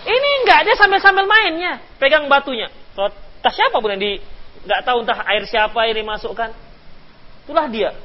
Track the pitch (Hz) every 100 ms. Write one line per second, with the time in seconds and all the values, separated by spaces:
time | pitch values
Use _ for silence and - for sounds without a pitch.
0 | - 466 571 571 466 320 330 494 403 392
1 | - 381 392 427 415 320 359 269 - -
2 | 269 302 294 277 285 247 185 - - -
3 | 202 - - - 240 - 480 453 220 196
4 | 202 202 - - - - - 196 - 247
5 | 233 214 202 208 202 226 214 220 226 220
6 | 214 214 190 196 226 226 - - - -
7 | - - - - - 302 302 220 180 -